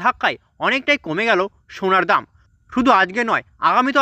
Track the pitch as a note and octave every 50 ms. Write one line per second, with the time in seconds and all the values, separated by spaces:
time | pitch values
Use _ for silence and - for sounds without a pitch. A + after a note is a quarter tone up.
0 | F3+ B3 B3 - - F#3+ C3+ - _ _ _ - D3+ F#3 A#3+ C4+ C4 D4 C#4+ C#4
1 | - E3 D#3 F3+ A3+ A#3 G#3+ F3+ F#3+ G#3 _ _ _ - - - G3 F#3+ F#3+ F#3
2 | F3 E3+ G3 C#3+ A2+ - _ _ _ _ _ _ _ - - B3+ A#3+ C4 A#3 F#3+
3 | F#3+ F3+ F#3+ A#3 A#3+ A3+ F#3 B2+ - _ _ - - E3 F3+ A3+ B3+ C#4 B3+ C#4+